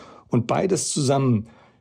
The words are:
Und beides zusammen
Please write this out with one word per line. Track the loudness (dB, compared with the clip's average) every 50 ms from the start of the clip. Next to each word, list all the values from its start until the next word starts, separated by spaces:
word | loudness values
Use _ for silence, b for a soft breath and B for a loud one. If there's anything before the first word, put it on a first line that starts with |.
| B B B B B B
Und | -2 -2 0
beides | 0 0 0 0 0 0 -2 -2 -4
zusammen | -4 -2 0 0 0 2 2 2 2 0 -2 B B B B B B B